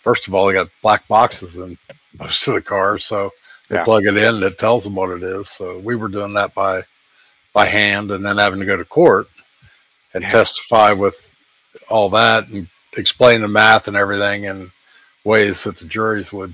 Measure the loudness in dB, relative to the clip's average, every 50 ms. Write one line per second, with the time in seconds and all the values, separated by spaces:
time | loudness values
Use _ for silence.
0 | _ 0 0 0 -2 -4 0 2 2 2 2 0 -2 -4 _ _ 2 2 2 2
1 | _ _ 2 2 2 2 -2 -10 -12 -14 -14 -16 -14 -16 -16 _ _ -20 -20 _
2 | _ _ _ -18 -10 -6 -6 -4 -2 -2 -2 -4 -4 -4 -4 -2 0 -2 -2 -4
3 | -6 -6 -4 -4 -6 -6 -8 _ _ -20 -20 -20 _ _ -4 -2 2 4 2 4
4 | 4 2 2 2 2 2 2 0 -2 -4 -2 -2 0 0 0 0 -2 -6 -6 -6
5 | -6 -6 -6 -8 -8 -8 -8 -8 -10 -12 -12 -12 -12 -12 -12 -10 -8 -6 -6 -6
6 | -6 -6 -6 -8 -8 -4 -4 -4 -4 -4 _ -4 -2 -2 -2 -4 -8 _ _ _
7 | _ _ _ _ _ _ _ _ _ _ _ 2 2 2 2 0 0 0 0 -4
8 | -4 -6 -6 -6 -4 -4 0 2 2 0 0 -4 -4 -4 -4 -4 -4 _ 2 4
9 | 4 6 4 4 0 _ _ _ _ _ _ _ _ _ _ _ _ _ _ _
10 | _ _ -10 -8 -6 2 2 2 2 2 -2 -6 -4 0 4 4 4 4 4 2
11 | 0 -2 -2 -4 -20 _ _ _ _ _ _ _ _ _ _ -20 -8 -2 0 0
12 | 0 2 2 4 4 4 2 0 -2 -6 -12 -12 -12 -14 _ _ _ _ -12 -4
13 | -4 -4 0 4 6 6 6 4 0 0 2 4 6 6 6 4 2 -2 -2 0
14 | 0 0 0 -2 0 -2 -2 -4 -6 -10 -10 -10 -14 -18 _ _ _ _ _ _
15 | _ _ _ _ _ 2 2 4 2 2 0 -4 -6 -8 -8 -10 -16 -10 -6 -4
16 | -2 -2 -2 -4 -6 -10 -12 -12 -12 -14